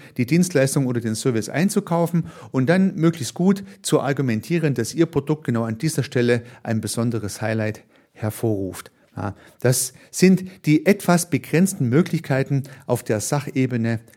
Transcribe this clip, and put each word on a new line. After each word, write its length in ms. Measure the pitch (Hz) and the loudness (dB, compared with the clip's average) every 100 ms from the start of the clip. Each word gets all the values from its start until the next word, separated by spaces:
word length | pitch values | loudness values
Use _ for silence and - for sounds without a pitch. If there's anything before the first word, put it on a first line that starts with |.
| - - | -10 -4
die 100 | 120 | 2
Dienstleistung 640 | 170 180 139 135 147 127 | 2 4 2 2 2 0
oder 140 | 120 | -2
den 140 | 113 110 | -2 -2
Service 340 | 135 113 - | 0 0 -2
einzukaufen 760 | 143 196 202 202 170 165 170 - - - | -2 0 0 0 -2 0 -2 -4 -12 -4
und 180 | 131 131 | 0 2
dann 260 | 185 190 - | 4 2 2
möglichst 380 | 160 165 117 | 0 0 -8
gut 320 | - 185 202 - - | 0 2 2 -2 -12
zu 180 | - - | 0 0
argumentieren, 760 | 131 139 131 110 - 170 156 123 | 0 -2 0 -2 -2 -2 0 -2
dass 180 | 113 | -4
Ihr 140 | 160 170 | 0 0
Produkt 360 | 143 139 151 | 0 -2 -4
genau 220 | - 117 113 | -2 -2 -2
an 120 | 113 | -2
dieser 260 | 156 147 | -4 -2
Stelle 400 | 120 127 120 120 117 - | -2 0 2 0 -2 -14
ein 160 | 113 110 | -4 -4
besonderes 640 | 110 - 120 113 101 - | -2 -4 -2 -2 -6 -6
Highlight 420 | 110 110 107 107 _ _ _ | -4 -2 -2 -6 _ _ _
hervorruft. 800 | - 110 - 117 101 95 - - _ _ - | -8 -6 -4 -2 -2 -4 -10 -16 _ _ -10
Ja, 180 | 101 - - _ | -10 -10 -20 _
das 320 | 123 127 - - - | 0 0 -2 -10 -14
sind 360 | - 185 185 - - 156 | 2 4 4 0 -6 2
die 200 | 156 185 | 2 4
etwas 440 | 202 - 175 - | 2 4 2 2
begrenzten 600 | 135 - 151 190 190 123 | -4 0 2 2 0 2
Möglichkeiten, 760 | 139 180 160 - 135 135 139 131 - - | 2 2 -2 -2 -2 0 -2 -4 -14 -4
auf 180 | 120 | -4
der 160 | - 107 | 0 -2
Sachebene 800 | - 147 156 135 131 123 113 113 - | 0 -2 -2 -2 0 0 -2 -2 -6